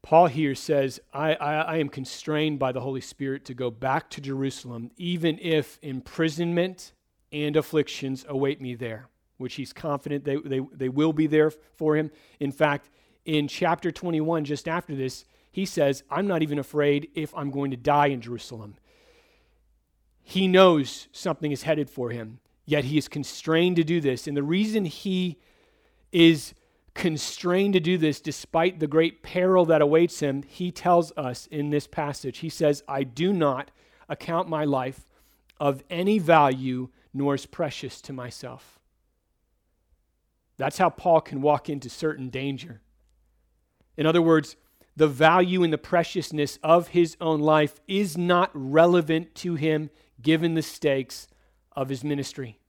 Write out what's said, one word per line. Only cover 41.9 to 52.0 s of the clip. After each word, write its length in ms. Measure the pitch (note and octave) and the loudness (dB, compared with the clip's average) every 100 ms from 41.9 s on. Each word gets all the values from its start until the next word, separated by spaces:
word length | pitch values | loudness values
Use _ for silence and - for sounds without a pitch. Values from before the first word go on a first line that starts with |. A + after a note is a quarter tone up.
certain 380 | - D#3+ D3 B2+ | -6 -6 -4 -8
danger. 520 | C3 C#3 C3+ - G#2+ _ _ _ _ _ _ _ _ _ _ _ - | -6 -6 -8 -12 -18 _ _ _ _ _ _ _ _ _ _ _ -2
In 100 | D#3 | 2
other 160 | E3+ | 4
words, 340 | E3 D#3 D3 - _ _ _ - | 6 4 2 -18 _ _ _ 2
the 120 | D#3 | 2
value 540 | B2+ D#3 F3+ F3+ F#3 | 6 6 6 4 2
and 100 | E3+ | 2
the 60 | D3+ | 0
preciousness 800 | - F3 E3 E3+ D3 D3+ D3 - | 0 0 0 -6 -6 -4 -4 -4
of 260 | D#3 E3+ E3+ | 4 4 4
his 280 | F3 E3 - | 2 2 0
own 200 | E3 D#3 | -2 2
life 400 | D3+ D#3 D3+ - - | 4 4 4 -2 -4
is 300 | G3 G3+ D#3 | -2 -2 -2
not 340 | F3 F3 F#3+ | 2 2 2
relevant 800 | D3 C3 D3+ F3 F3 D#3+ D#3+ E3 - | -4 2 6 6 4 2 -2 -4 -10
to 180 | F3+ | -6
him 360 | D#3+ D#3 D#3 D#3 _ _ - | -2 -2 -2 -6 _ _ -4
given 340 | A#2+ D#3+ E3+ | 0 2 2
the 80 | D#3+ | -2
stakes 640 | D3+ - D#3 C3+ C3 - - _ _ _ _ | -4 -2 0 0 -4 -14 -18 _ _ _ _
of 160 | - C3+ | -8 -6
his 140 | C3 | -6